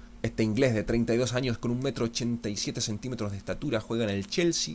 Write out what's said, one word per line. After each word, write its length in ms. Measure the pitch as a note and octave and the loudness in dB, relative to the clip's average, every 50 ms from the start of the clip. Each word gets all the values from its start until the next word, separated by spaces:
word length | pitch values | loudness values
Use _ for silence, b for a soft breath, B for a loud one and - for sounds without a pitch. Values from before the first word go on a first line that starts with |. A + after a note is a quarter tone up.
| B B B - - | B B B -4 -4
Este 180 | A2+ - - | -2 2 2
inglés 320 | A2 A2 G#2+ A#2 C#3 C3 A2+ | 2 4 4 4 4 4 4
de 80 | G#2+ | 4
treinta 320 | F#2+ - - A#2+ A#2 A#2+ A#2 | 2 2 2 2 4 4 4
y 40 | A#2 | 2
dos 160 | B2+ A#2 B2 | 2 2 0
años 260 | B2+ C3+ B2+ A2+ - | 0 0 0 0 0
con 100 | - A#2+ | 0 -2
un 120 | A#2+ B2 | 0 0
metro 240 | C3 C#3 C3 - B2 | 0 -2 0 0 -2
ochenta 440 | A2+ A#2 - A#2+ A#2+ A#2+ A#2 - G#2+ | -2 -2 -2 -2 -2 -2 -2 -2 -4
y 80 | G#2 G2 | -4 -4
siete 240 | - D3+ A#2+ B2 | -4 -4 -4 -2
centímetros 500 | - - G#2+ G2+ - B2 A#2+ A2+ A2 G2+ | -2 -2 -4 -4 -6 -6 -6 -4 -4 -4
de 60 | G2 F#2+ | -4 -6
estatura 420 | - - A2 - - D3 A#2 G#2+ | -6 -6 -6 -4 -2 0 0 0
juega 260 | - - A#2 A2+ A#2 | 0 -2 -2 0 0
en 40 | G#2 | 0
el 160 | G2+ G2 F#2+ | 0 0 -2
Chelsea, 480 | - - - F3 E3+ E3 - - - D#2 | -2 0 2 2 2 2 0 -2 -4 -4